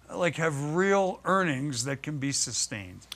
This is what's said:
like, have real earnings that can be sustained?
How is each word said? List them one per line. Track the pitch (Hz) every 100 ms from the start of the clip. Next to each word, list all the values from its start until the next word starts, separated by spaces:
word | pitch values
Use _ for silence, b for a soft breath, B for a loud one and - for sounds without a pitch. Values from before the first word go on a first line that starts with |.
| -
like, | 85 175 147
have | 165 143 147
real | 160 196 196 190 190
earnings | 175 190 175 131 147 120
that | 127 139
can | - 151
be | 139
sustained? | 135 - 113 - 110 92 92 -